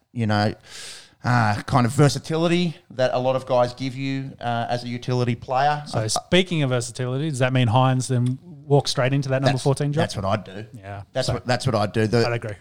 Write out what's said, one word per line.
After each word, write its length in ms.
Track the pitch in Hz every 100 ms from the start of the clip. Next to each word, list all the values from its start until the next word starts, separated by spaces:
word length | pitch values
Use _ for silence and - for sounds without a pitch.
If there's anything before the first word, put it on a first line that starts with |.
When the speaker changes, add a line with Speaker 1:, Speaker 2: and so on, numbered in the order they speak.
| _
Speaker 1:
you 160 | 120 107
know, 260 | 107 107 - - - - - - _
uh, 380 | 113 120 107 104
kind 220 | - 131 123
of 80 |
versatility 840 | - 143 135 - 160 170 175 175 - -
that 200 | 123 127
a 60 | 127
lot 160 | 127 127
of 100 | 131
guys 280 | 123 123
give 220 | 117 131 127
you, 360 | 135 135 135 -
uh, 260 | 120 117 117
as 140 | 120
a 40 | 123
utility 480 | 120 127 123 123 117
player. 460 | - 131 143 147 147
Speaker 2:
So 120 | 117
Speaker 1:
I, 80 | 110
Speaker 2:
speaking 560 | - - 180 190 165
of 60 | 135
versatility, 600 | 127 120 113 123 131 156
does 100 | 127
that 140 | 127
mean 140 | 131 120
Hines 400 | 127 131 127 123
then 280 | 123 123 131
walks 480 | 175 143 147 143 -
straight 220 | - 127
into 160 | 139 139
that 120 | 131
number 120 | 135
Speaker 1:
that's, 100 | 131
Speaker 2:
fourteen 300 | 143 131 147
job? 80 | 147
Speaker 1:
that's 140 | 165 -
what 100 | 95
I'd 180 | 107
do. 220 | 92 98 113 113
Speaker 2:
Yeah. 260 | 98 101 -
Speaker 1:
That's 140 | 131 127
Speaker 2:
So 60 | 110
Speaker 1:
what, 100 | 117
that's 200 | 123 123
what 100 | 110
I'd 180 | 92
do. 140 | 113 110
The, 200 | 117 117
Speaker 2:
I'd 60 |
agree. 220 | 117 113 101